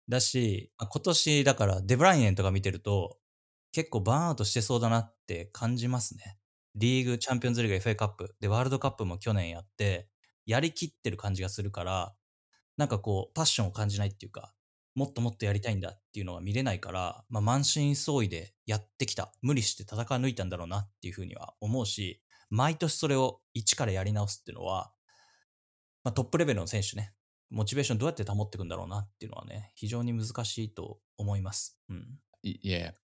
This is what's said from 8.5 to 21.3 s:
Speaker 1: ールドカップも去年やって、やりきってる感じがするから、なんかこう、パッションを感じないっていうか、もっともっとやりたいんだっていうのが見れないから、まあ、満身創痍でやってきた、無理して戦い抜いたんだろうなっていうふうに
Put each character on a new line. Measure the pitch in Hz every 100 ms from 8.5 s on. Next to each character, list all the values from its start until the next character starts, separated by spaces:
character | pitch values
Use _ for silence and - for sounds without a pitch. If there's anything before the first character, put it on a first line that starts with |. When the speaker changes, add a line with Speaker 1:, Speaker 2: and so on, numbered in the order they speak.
| 110
Speaker 1:
ー | 127
ル |
ド | 131
カ | 135
ッ |
プ | - 92
も | 87
去 | 113
年 | 101 85
や | 85
っ | - -
て、 | 101 87 - _ _ _ -
や | 120
り | 165
き | - 165
っ |
て | - 113
る | 95
感 | 101
じ | 95
が | 92
す | -
る | 98
か | 98 90
ら、 | 95 87 - _ _ _ _ _ -
な | 147
ん |
か | 107
こ | 107 98 -
う、 |
パ | 156
ッ | 160
シ | -
ョ |
ン | 95
を |
感 | 110 104
じ | 101
な | 98
い |
っ |
て | - -
い |
う |
か、 | - - _ _ _ _
も | 131 139
っ |
と | 117
も | 117
っ | -
と | 101
や |
り | 101
た | 117
い | 101
ん |
だ | 90
っ | - _
て | 104
い |
う | 92
の |
が | 87
見 | 95
れ | 120
な | 131
い | 90
か | -
ら、 | 92 90 - -
ま | 110
あ、 |
満 | 107 135
身 | 143 156 143 139
創 | - 139
痍 | 101
で | 82 - _ -
や | 107
っ | - -
て | 131
き | -
た、 | - _
無 | 131 139
理 |
し | 104 -
て |
戦 | 101 110
い | 117
抜 | 127 131
い | 107
た |
ん | 92
だ | 90
ろ | 85
う |
な | 101
っ | 101 _
て | 92
い |
う |
ふ | 98
う |
に | 90